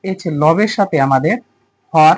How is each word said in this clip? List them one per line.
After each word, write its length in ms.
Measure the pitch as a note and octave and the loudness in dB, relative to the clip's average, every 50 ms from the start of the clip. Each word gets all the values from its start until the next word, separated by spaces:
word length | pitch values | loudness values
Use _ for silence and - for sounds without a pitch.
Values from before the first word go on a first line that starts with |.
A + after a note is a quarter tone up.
| - | -6
এই 60 | F#3+ | -8
হচ্ছে 180 | F#3+ F#3 - F3 D#3 C#3+ D3 | -8 -6 -6 -6 -4 0 0
লবের 280 | D#3 E3 F3+ G#3+ G#3 - | 0 2 0 -2 -4 -2
সাথে 180 | - G3 F#3+ - D3+ C3+ | -4 -4 -2 0 -2 0
আমাদের 280 | C#3 C#3 C3 C3+ E3 G#3+ A#3+ _ _ _ _ _ _ _ _ _ _ - | 0 0 0 0 -2 -4 -4 _ _ _ _ _ _ _ _ _ _ 0
হর 220 | D#3+ D#3 D#3 D#3+ | 2 4 4 2